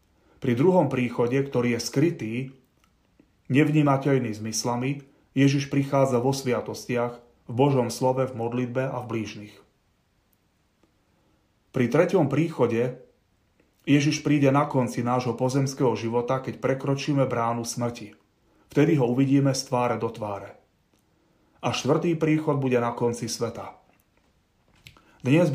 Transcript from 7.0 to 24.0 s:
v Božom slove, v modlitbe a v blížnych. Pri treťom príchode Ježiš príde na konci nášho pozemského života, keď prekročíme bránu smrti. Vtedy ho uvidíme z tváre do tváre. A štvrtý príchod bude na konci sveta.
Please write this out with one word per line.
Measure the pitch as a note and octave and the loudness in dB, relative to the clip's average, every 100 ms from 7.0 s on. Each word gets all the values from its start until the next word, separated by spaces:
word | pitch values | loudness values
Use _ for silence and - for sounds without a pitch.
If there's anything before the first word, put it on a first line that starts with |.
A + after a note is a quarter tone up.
| A#2+ A#2+ - _ - | -4 -6 -20 _ -8
v | A#2+ | 2
Božom | C#3+ C3 A#2 | 2 4 0
slove, | - C3 C3 B2 | -2 -2 0 -2
v | A2+ | -4
modlitbe | A#2 B2 B2 B2 C#3 | -6 -4 -4 -4 -4
a | C3 | -6
v | A2+ | -8
blížnych. | A2+ G2+ G#2 G#2 - _ _ _ _ _ _ _ _ _ _ _ _ _ _ _ _ _ _ _ _ _ | -8 -8 -12 -18 -20 _ _ _ _ _ _ _ _ _ _ _ _ _ _ _ _ _ _ _ _ _
Pri | - A#2+ | -2 2
treťom | C#3 - F#3+ C3 | 4 4 4 2
príchode | C#3 E3 - A#2+ A2+ B2+ - - _ _ _ _ _ _ _ - | 2 -2 0 0 2 -2 -4 -18 _ _ _ _ _ _ _ 2
Ježiš | C#3+ D3 - | 2 4 0
príde | C3 D3 C#3 | 0 4 4
na | C#3+ D3 | 4 2
konci | C3+ A#2+ - | 0 -2 -2
nášho | A#2+ B2+ A#2+ | -2 -2 -2
pozemského | G#2+ B2+ C#3 C3+ - C3 G#2+ | -2 0 0 -2 0 0 0
života, | A2+ A#2+ A#2+ C3 B2+ | -2 -2 -2 -4 -4
keď | A2 | -6
prekročíme | C3 C3+ C#3+ C#3 - C#3 B2+ | -4 -2 -2 -4 0 0 0
bránu | A#2 A#2 A#2+ A2+ | 0 -2 -2 -6
smrti. | - A#2+ A#2 G#2+ - _ _ _ _ _ | -4 -6 -6 -16 -20 _ _ _ _ _
Vtedy | - D#3+ D#3 | 0 2 4
ho | A#2+ | 2
uvidíme | B2 C3+ C#3 C#3 C3 | 2 4 4 2 0
z | - | -4
tváre | B2 A#2+ A2+ | -2 -2 -2
do | A2+ | -6
tváre. | A2+ G#2+ G2 G2 - _ _ _ _ _ _ _ _ _ _ | -6 -8 -10 -12 -20 _ _ _ _ _ _ _ _ _ _
A | - | -4
štvrtý | - B2 D#3 F3 D#3+ | -2 0 0 2 0
príchod | D#3 D#3 D#3 C3+ | 2 0 0 0
bude | C3 A#2+ | 2 2
na | A#2 | 0
konci | - A#2+ A2+ A#2 | 0 -2 -2 -6
sveta. | - A#2 G#2 F#2+ - _ _ | -4 -6 -6 -14 -18 _ _